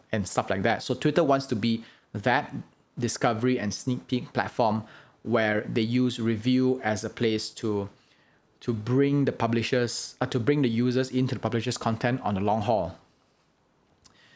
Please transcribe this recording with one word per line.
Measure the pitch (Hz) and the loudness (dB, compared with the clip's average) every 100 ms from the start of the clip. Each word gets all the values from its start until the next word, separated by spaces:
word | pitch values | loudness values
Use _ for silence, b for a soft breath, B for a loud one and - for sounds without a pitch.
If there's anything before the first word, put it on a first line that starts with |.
| - | -4
and | 110 95 | -2 0
stuff | - 110 | 0 0
like | 98 | 2
that. | 113 104 | 2 0
So | - | -2
Twitter | 123 151 151 147 | 0 2 4 4
wants | 139 135 | 2 2
to | 113 | -2
be | 113 113 B B B | 0 -2 B B B
that | 110 113 127 - 131 - _ _ - | -4 2 2 0 -10 -12 _ _ -6
discovery | 120 - 131 110 127 127 | -4 0 0 2 0 0
and | 101 | -2
sneak | - - 123 - | -6 -4 -6 -2
peek | 123 - | -4 -4
platform | - 95 - 117 107 110 B B B | -4 -4 0 0 0 -4 B B B
where | 110 113 110 107 | -2 2 2 0
they | 117 117 | 0 -2
use | 113 120 127 120 | 0 2 0 0
Revue | 113 110 113 127 127 127 | -2 0 2 2 2 0
as | 110 104 | 0 -2
a | 107 | -4
place | - 117 110 - | -2 0 0 -4
to, | - 113 101 98 - b b b b b _ | -6 -2 -2 -4 -10 b b b b b _
to | - | -6
bring | 113 107 127 139 143 | -4 0 2 4 4
the | 131 | 2
publishers, | - 117 117 113 127 120 - - - | 0 0 0 0 0 0 -4 -8 -6
uh, | 127 | -2
to | 131 | -2
bring | 110 147 | 0 2
the | 131 | 2
users | 113 123 123 127 | 2 2 2 0
into | 127 127 | 0 -2
the | 113 | -2
publishers' | 113 117 113 117 | -2 -2 -2 -2
content | 120 113 123 127 | -2 0 0 0
on | 98 98 | -2 0
the | |
long | 104 110 | 0 0
haul. | 110 110 82 85 _ _ _ _ _ _ _ _ _ _ - b b | 2 0 0 -8 _ _ _ _ _ _ _ _ _ _ -20 b b